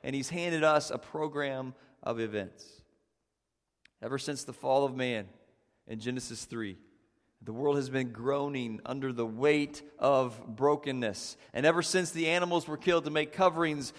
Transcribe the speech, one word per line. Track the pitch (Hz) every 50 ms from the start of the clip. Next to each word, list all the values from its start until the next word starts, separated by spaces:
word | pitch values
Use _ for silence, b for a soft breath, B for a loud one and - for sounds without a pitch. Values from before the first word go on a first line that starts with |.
| B
And | 131 135
he's | 139 127 -
handed | 165 175 170 175 165 156 156
us | 156 151 151 151 -
a | - -
program | - - - 156 156 151 147 143 143 139 135 131 131 131 127 b b b b b
of | - - 117 113
events. | 113 107 107 104 95 - - - - - - - _ _ _ _ _ _ _ _ _ _ _ _ _ _ _ _ _ _ _ _ _ _ _ _
Ever | 110 117 135 131
since | - 151 143 131 -
the | 139 123
fall | - - 135 131 139 139
of | 135 127
man | 127 127 123 120 107 98 95 - - _ _ _ _ _ _ _ _ _
in | - 113 110
Genesis | 107 123 127 127 120 - 117 - -
three, | - 113 117 110 98 90 - - _ _ _ _ _ _ _ _ _ _ _ 104
the | 110
world | 110 123 143 143 143
has | 143 131 127
been | 131 131 127 120
groaning | 113 110 120 135 143 143 143 143 139 131 120 113 110 107 -
under | 120 131 139 135 135
the | 123 117 117
weight | 113 110 117 143 151 151 147 143 139 - - - B B B
of | - 139 139 131 131 123 110 113 -
brokenness. | - 110 117 135 147 147 147 - 143 131 127 120 107 98 - - - - - B B
And | B 123 143
ever | 160 165 175
since | 160 - - 185 175 165
the | - 165 165 160
animals | 170 175 180 175 175 165 156 156
were | 151
killed | 147 - 180 170 170 147
to | 147
make | 151 156 151 151
coverings | - 180 190 180 160 165 170 156 151 143 127 - B